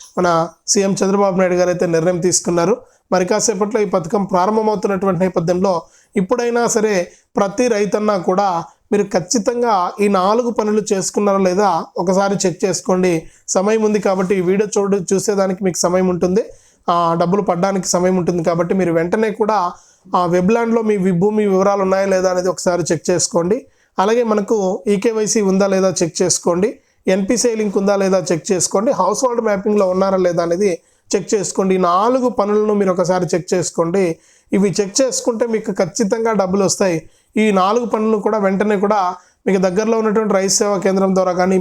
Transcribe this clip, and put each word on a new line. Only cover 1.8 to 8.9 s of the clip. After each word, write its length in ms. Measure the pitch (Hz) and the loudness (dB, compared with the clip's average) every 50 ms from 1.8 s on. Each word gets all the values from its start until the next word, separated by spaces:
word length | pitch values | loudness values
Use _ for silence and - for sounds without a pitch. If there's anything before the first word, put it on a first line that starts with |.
| 180 170 165 | 0 0 0
నిర్ణయం 260 | 165 160 180 180 170 170 | 0 2 0 0 0 0
తీసుకున్నారు. 480 | 180 170 - - 196 175 170 170 180 240 - - - _ _ _ - | 0 0 0 0 0 0 0 2 2 0 -2 -4 -10 _ _ _ -2
మరి 140 | 196 180 185 | 0 0 0
కాసేపట్లో 540 | 180 214 208 208 - 208 185 214 202 226 220 208 | 0 0 0 0 0 -2 -2 -2 -2 0 0 0
ఈ 20 | 185 202 | 0 0
పథకం 280 | 185 160 - - 202 190 190 | -2 -2 0 -2 -2 -2 0
ప్రారంభమవుతున్నటువంటి 880 | 196 175 180 208 214 220 214 214 214 190 233 202 196 180 196 196 185 165 190 | 0 0 2 2 0 0 0 0 -2 -2 -2 -2 -2 -2 -2 -2 0 0 -2
నేపథ్యంలో 480 | 185 - 185 165 180 175 180 190 196 180 165 - - _ _ _ _ - | -2 -2 -2 -2 0 0 0 0 0 0 -2 -6 -10 _ _ _ _ -4
ఇప్పుడైనా 460 | 202 185 - 254 240 240 240 233 240 240 | -4 -2 0 0 -2 0 0 0 0 0
సరే 280 | 214 - 220 208 220 208 180 175 - - _ _ _ - | 0 2 2 2 2 2 0 0 -2 -6 _ _ _ 0
ప్రతి 280 | 220 202 196 202 226 247 | 0 0 2 2 0 0
రైతన్నా 480 | 247 226 202 208 190 233 214 214 208 202 185 - - | 2 2 0 0 0 0 0 0 0 0 0 0 0
కూడా 180 | 185 190 202 190 175 165 165 - - _ _ - | 0 2 2 0 0 -2 -6 -8 -14 _ _ -2